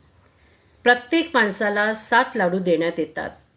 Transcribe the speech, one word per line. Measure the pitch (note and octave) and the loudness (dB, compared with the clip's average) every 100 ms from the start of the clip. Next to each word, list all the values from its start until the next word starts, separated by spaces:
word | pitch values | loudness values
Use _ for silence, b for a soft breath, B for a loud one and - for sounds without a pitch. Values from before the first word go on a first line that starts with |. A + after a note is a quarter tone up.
| _ _ _ b b b b b | _ _ _ b b b b b
प्रत्येक | A#3+ B3 - E4+ E4 | 2 2 0 -2 0
माणसाला | B3 G#3 F#3+ G#3 G#3 G#3+ | 0 0 0 -2 0 -2
सात | A3 - A#3+ C4 A3+ | -2 0 0 0 0
लाडू | F3+ F#3+ | 0 0
देण्यात | F3+ D#3+ E3+ E3+ | 0 0 0 -2
येतात. | D3+ D#3+ - - _ | -6 -6 -10 -12 _